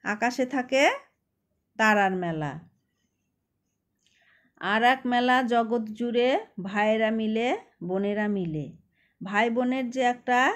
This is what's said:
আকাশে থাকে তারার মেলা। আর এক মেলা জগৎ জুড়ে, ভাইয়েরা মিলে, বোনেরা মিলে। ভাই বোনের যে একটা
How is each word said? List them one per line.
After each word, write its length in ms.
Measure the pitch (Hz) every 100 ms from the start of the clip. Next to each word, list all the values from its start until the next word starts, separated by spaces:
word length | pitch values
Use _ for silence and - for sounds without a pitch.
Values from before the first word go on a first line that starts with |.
| -
আকাশে 400 | 214 240 254 254
থাকে 380 | 277 247 262 311 554 - _ _ _ _ _ _ -
তারার 340 | 220 208 196 185
মেলা। 360 | 175 160 147 160 - _ _ _ _ _ _ _ _ _ _ _ _ _ _ _ _ _ _ _
আর 200 | 185 214
এক 180 | 240 262 254
মেলা 320 | 247 247 254 247
জগৎ 320 | 233 226 233 220 214
জুড়ে, 320 | 240 233 254 320 440 -
ভাইয়েরা 460 | 185 202 214 220 220
মিলে, 360 | 226 220 220 240 403 - _
বোনেরা 460 | 175 190 202 208 208
মিলে। 380 | 202 175 151 143 - _ _ _ _
ভাই 260 | 190 208 233
বোনের 360 | 233 247 262 247
যে 120 | 254 247
একটা 260 | 247 - 247 269